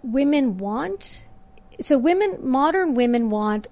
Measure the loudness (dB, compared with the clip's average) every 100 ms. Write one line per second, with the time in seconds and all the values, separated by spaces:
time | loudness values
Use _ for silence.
0 | -4 0 2 2 0 -2 -6 -6 -6 -8
1 | -12 -20 -20 -20 -20 -20 -20 -14 0 2
2 | 4 2 0 -2 -2 2 2 2 0 2
3 | 2 2 0 0 0 -2 -4